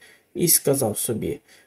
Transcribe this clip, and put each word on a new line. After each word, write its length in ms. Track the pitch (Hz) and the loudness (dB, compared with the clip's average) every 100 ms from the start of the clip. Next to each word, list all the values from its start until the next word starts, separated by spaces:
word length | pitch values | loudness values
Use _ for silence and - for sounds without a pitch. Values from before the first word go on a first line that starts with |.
| - - _ - | -20 -20 _ -2
І 120 | 170 | 2
сказав 500 | - - 135 113 101 | 2 2 2 0 -2
собі: 420 | - 107 82 - _ - | -4 -4 -4 -6 _ -20